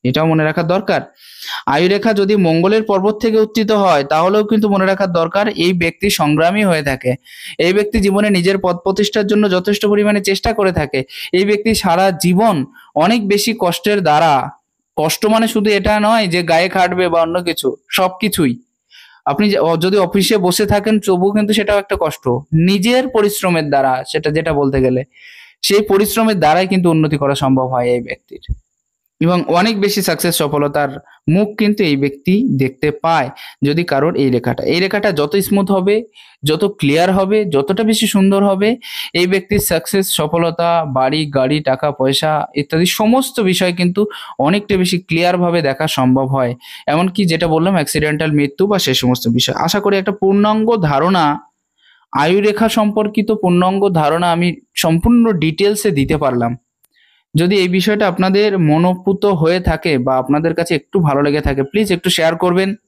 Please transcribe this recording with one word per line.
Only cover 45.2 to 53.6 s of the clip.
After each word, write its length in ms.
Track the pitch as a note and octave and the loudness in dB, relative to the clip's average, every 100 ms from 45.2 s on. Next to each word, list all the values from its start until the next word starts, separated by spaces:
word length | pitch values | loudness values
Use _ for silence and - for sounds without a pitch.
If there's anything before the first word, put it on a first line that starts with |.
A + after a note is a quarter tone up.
| F3 F3+ F3 E3+ | 0 0 0 0
দেখা 240 | C#3+ C3+ D#3 | 0 -2 -4
সম্ভব 380 | - B2+ C3 C3 | 0 2 2 2
হয়। 240 | C3+ B2 A#2+ - - - | 0 -2 -4 -14 -10 -4
এমনকি 340 | D3+ F#3 F#3 F#3 | 0 0 0 0
যেটা 200 | E3 E3+ | 0 0
বললাম, 260 | D#3+ F3 | 0 2
অ্যাক্সিডেন্টাল 560 | F#3 D3 D#3 D3+ D3+ D#3+ | 0 0 -2 -2 -2 -2
মৃত্যু 320 | D3 C#3+ - G3 | 0 -2 0 0
বা 120 | G3 | 0
সে 140 | D3 | 0
সমস্ত 300 | B2+ B2 B2 A#2 | 0 0 0 0
বিষয়। 280 | A#2+ A#2+ - | 0 -2 -2
আশা 200 | E3 G3+ | -2 0
করি 140 | G3+ G3 | 0 0
একটা 180 | F#3+ G3+ | -2 -2
পূর্ণাঙ্গ 500 | G3 G3+ G#3 A3 A3 A3+ | 0 2 2 2 0 0
ধারণা, 420 | D#3 C#3 E3+ F#3 D3+ D3+ - _ _ _ _ _ _ | 0 0 2 2 0 -2 -8 _ _ _ _ _ _
আয়ুরেখা 560 | C3 D3+ G3 G#3 G#3 A3+ | -2 2 2 0 0 0
সম্পর্কিত 600 | A3+ G#3 G#3+ G#3 G#3+ G#3 | 2 0 0 -2 -2 -2
পূর্ণাঙ্গ 500 | G#3+ F3+ F3 | 0 2 2